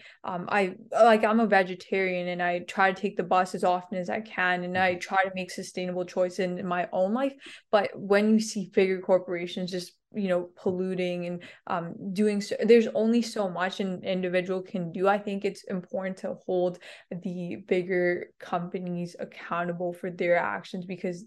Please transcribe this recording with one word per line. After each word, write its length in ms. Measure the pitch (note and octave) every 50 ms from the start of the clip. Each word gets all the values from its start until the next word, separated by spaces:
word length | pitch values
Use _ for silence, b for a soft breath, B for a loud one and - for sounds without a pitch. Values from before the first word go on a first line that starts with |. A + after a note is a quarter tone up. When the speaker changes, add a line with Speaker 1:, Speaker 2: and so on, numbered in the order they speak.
| B B B B B
Speaker 1:
um, 240 | - F#3 F3 F3 -
I, 260 | - G#3 G3 F#3 F#3+ - - -
like, 320 | - - A3 A#3+ A3 A3 A3
I'm 160 | G#3 A3 A3+
a 80 | A#3 G3+
vegetarian 800 | G3+ F#3+ F#3+ F3+ F#3 F3 - - F#3+ F#3+ F#3+ F#3 F3+ F3+ F3 F3+
and 160 | F3+ F3 F3+
I 160 | F3 F3 F3+ F3 - -
try 160 | G3+ F#3+ F#3+
to 100 | F#3 F#3
take 140 | - G3+ G#3
the 80 | - F3+
bus 320 | F3 F#3+ F#3 F#3 F#3 -
as 80 | F#3 G3
often 340 | F#3 F3+ F3+ F3+ - G3 F#3
as 120 | F3+ F#3
I 100 | G#3+ A3
can. 460 | A3 - - - F#3 F3+ F3+ F3+ F3+
And 120 | F3+ F3+ F#3
I 140 | F#3+ F#3
Speaker 2:
Mm-hmm. 80 | F3+ F3
Speaker 1:
try 240 | - - G3+ F#3+ F#3+
to 80 | F#3+ F#3
make 160 | F#3 F3+ F3+
sustainable 500 | - - F3+ - - F#3+ F3+ F3+ F3+ F3+
choices 380 | F3+ F3+ - F#3+ F#3 F3+ F3 -
in, 180 | F#3+ F3+ F3+ F3+
in 80 | -
my 240 | F3+ F3 F3+ F3 -
own 220 | - F#3 F#3 G3 A3
life. 200 | B3+ C#4 C#4 C#4 B B B B B B _
But 200 | - G#3 G3 - -
when 400 | - G3+ F#3+ G3+ G3+ G#3+ G#3+ A3
you 60 | A3
see 320 | A3 - - G#3+ F3+ - -
bigger 260 | G#3+ F#3+ F#3+ F#3+ F3+
corporations 680 | F#3 - F#3+ F3+ F#3 - F3+ E3+ F3 F3 - F#3+ F#3 F3
just, 240 | F#3+ F3+ F3 - - _ _ _ -
you 140 | G#3+ G3 F#3
know, 200 | F3+ F3 F3 F3 _ -
polluting 720 | - G3+ F#3 F3+ F#3 F#3 F#3 F3+ F3+ F3+ F3 F3 F3 F3
and, 160 | F3 F3 B B B B B -
um, 260 | F#3+ F3 E3+ E3+ - - - G3+
doing 300 | F#3 F#3+ G#3+ G#3+ G#3 G3+
so, 140 | G3+ - - - -
there's 220 | G3+ A#3 A#3 A3 -
only 340 | - - G#3+ A3 A#3 A#3+
so 260 | A3+ - - A3 G3+ F#3
much 320 | F3 E3+ F3+ F#3+ G3 -
an 240 | G3+ F#3+ F3+ - -
individual 600 | F#3+ F#3+ F#3 F#3 F3+ F3 F#3 F3+ F#3+ F#3 F#3 F#3
can 280 | - - F#3 F3 E3+
do. 160 | D#3+ - F#3 G3
I 120 | G3+ G#3
think 260 | G3+ G#3 G3 G3 G3+
it's 180 | G3 G3 - -
important 520 | - G3 F3+ F3 - - F#3+ F#3+ F#3+ F#3+ -
to 200 | - F#3 - - _ -
hold 320 | F#3 F3+ F3+ F#3 F3 - B B B B B B
the 460 | G3+ F3 - F#3 F3 F3+ F3 E3+ - - - -
bigger 640 | G3 F#3 F3+ F3+ F#3+ F3+ F3+ F3 F3+ F3+ - - _ -
companies 760 | - - - F3 F3 F3+ - F#3+ F#3 F3+ F3 F3 F3 E3+ - -
accountable 760 | - - - - - - F3+ E3+ F3 F3 F3 E3+ F3+ F3 F3
for 160 | - - F#3
their 280 | F3 F3 F#3 F3 F3 E3+
actions 500 | - - - G3 - - - F#3 F3 F#3
because 360 | F#3 F3 - F#3 F3 F3 G#3+